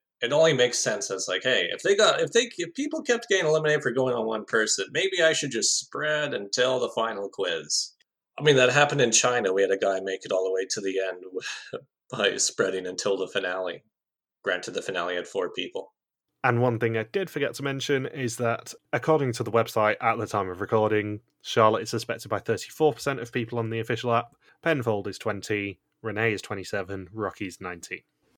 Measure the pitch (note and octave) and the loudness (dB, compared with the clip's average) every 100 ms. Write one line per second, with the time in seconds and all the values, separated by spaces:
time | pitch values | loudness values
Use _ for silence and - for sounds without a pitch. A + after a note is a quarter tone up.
0 | _ - A#2+ D3 D#3+ C3 B2 - B2+ G#2 | _ -6 0 4 6 6 4 2 -2 -2
1 | G2 F#2+ - F#2 B2+ A2+ F2 F#2+ F3+ G3+ | -4 -6 -2 -2 2 2 0 -2 2 4
2 | G3 D3+ D#3+ A#3 B3 - E3 - D4 D#4+ | 6 4 2 2 0 -4 -8 -6 -6 -6
3 | - A#3 - F#3+ D#3+ D#3 D3+ D3+ C#3 A#2+ | -2 -2 0 2 4 2 4 2 2 0
4 | C3 A#2+ A2 A2 G2+ A2+ A2 - F#2+ C#3 | 0 0 -2 -4 0 0 2 0 -2 -2
5 | F#3+ F#3 D#3+ D#3 D3 A2+ G2+ - - C#3 | -2 4 4 4 -2 -2 0 -2 -4 -6
6 | D3+ D3+ C#3+ A#2+ G2+ - B2 B2+ B2 - | -2 -2 -2 -4 -4 0 2 2 -2 -2
7 | A2+ G2 G2 - F#2 E2 D2+ - - _ | -4 -4 -8 -4 -2 -2 -2 -4 -4 _
8 | _ _ _ - D3 C3 B2+ C#3+ D3 C#3+ | _ _ _ 0 4 6 6 6 4 4
9 | A#2+ - B2+ B2 G2 F#2+ F#2+ G2 G2+ F#2+ | 4 4 2 2 2 2 2 2 2 0
10 | F#2+ F#2+ - F#2+ F#2 F#2+ G2 - G2 F#2+ | -2 -6 -2 -2 0 -2 -2 -4 -2 -2
11 | F#2+ F2+ F#2 F#2 - - - - - _ | -4 -6 -10 -10 -8 -12 -12 -12 -14 _
12 | - - G2+ G2 - - F#2+ F#2+ F2+ F#2 | -12 0 0 2 -2 0 0 0 -6 -4
13 | G#2 F#2+ F2+ G2+ F#2 F#2 F2+ E2+ _ _ | -2 0 -2 -2 -2 -4 -6 -8 _ _
14 | _ _ _ _ G2 F2+ - F2+ E2+ F#2 | _ _ _ _ -2 -2 -4 -6 -4 -4
15 | F2 F2+ F2 G2 F2+ - F2 - - _ | -2 -4 -4 -4 -6 -6 -8 -10 -14 _
16 | _ _ _ _ B2+ A#2+ B2 A2+ A#2 A2+ | _ _ _ _ 2 4 2 2 0 0
17 | A2 G3+ F#3 D3 C#3 - C#3 C#3 - C#3 | -2 -4 -4 -4 -4 -4 -6 -4 -2 -2
18 | C3 - B2 - A#2+ A#2 - - - A#2+ | -2 -4 -6 -2 -2 -2 -6 -18 -4 -2
19 | - D#3 C3 A#2 A#2 A2+ A2 A2+ G#2+ - | 2 2 2 -2 2 2 2 2 2 2
20 | A#2 A2+ G#2 G#2+ F#2+ F2+ G2+ A2 G#2+ G#2+ | 0 0 0 -2 -2 -4 0 4 4 2
21 | G#2 G#2 _ _ - - A2 A2 A2+ A#2 | 0 -6 _ _ -2 6 6 6 -2 -6
22 | - B2+ - G#2 - G#2+ - - D#3 - | -4 -8 -4 -4 -2 -4 -4 2 2 2
23 | C#3+ C3+ A#2+ B2+ A2+ A#2+ A2+ A2+ A2+ A#2 | -4 -6 -6 -6 -4 -4 -4 -4 -4 -4
24 | A#2+ A#2 - _ _ _ E3+ D3+ A#2 G#2 | 0 0 0 _ _ _ -2 0 0 -2
25 | G2+ - A2 G2+ - G#2 G2+ F#2+ _ _ | -4 -6 -6 -6 -4 -4 -4 -8 _ _
26 | A2+ G#2 A2 G2+ - G2+ F#2 G2+ F#2 G2 | -8 0 0 0 -6 -8 -6 -6 -6 -8
27 | F2+ A2 G2 - G2 - F#2 F2 - F2+ | -10 -6 -6 -6 -12 -10 -12 -12 -12 -14
28 | _ _ _ | _ _ _